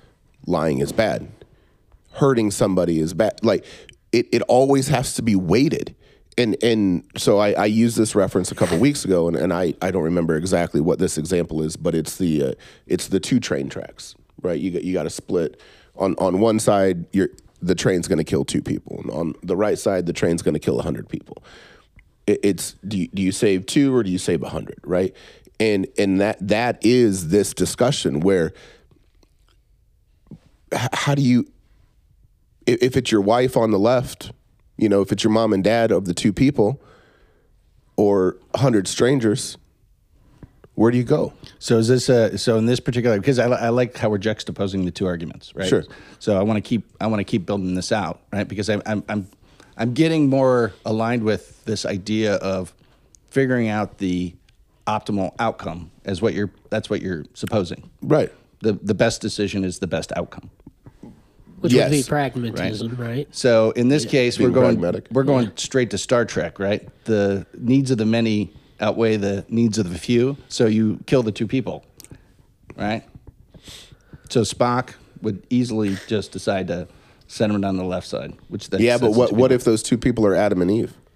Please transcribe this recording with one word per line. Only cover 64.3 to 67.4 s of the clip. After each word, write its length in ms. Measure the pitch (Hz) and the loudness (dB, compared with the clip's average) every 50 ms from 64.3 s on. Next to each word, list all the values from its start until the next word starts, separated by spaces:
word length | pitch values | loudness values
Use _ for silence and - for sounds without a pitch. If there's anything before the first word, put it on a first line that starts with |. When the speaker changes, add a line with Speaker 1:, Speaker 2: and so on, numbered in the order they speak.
| 117 - | 2 2
Speaker 2:
we're 60 | 110 | 2
Speaker 1:
Being 100 | 123 - | 2 4
Speaker 2:
going, 240 | 131 123 123 117 - | 4 4 4 4 2
Speaker 1:
pragmatic. 300 | 85 87 90 92 - - | 0 -2 -2 -4 -6 -4
Speaker 2:
we're 140 | 113 131 135 | -2 0 2
going 220 | 135 139 127 117 | 2 2 2 2
Speaker 3:
Yeah. 60 | 101 - | 0 -4
Speaker 2:
straight 340 | - - - - 131 123 - | -8 -10 -4 0 0 0 0
to 80 | 104 98 | -2 -6
Star 260 | - - 127 120 113 | -2 0 0 0 0
Trek, 360 | 101 - 101 - 80 - - | 0 -2 -4 -6 -6 -6 -4
right? 280 | 98 98 107 - - - - _ - | -2 -2 -2 -2 -4 -10 -20 _ -4
The 420 | 117 110 104 101 98 98 98 | -2 0 2 2 2 0 -2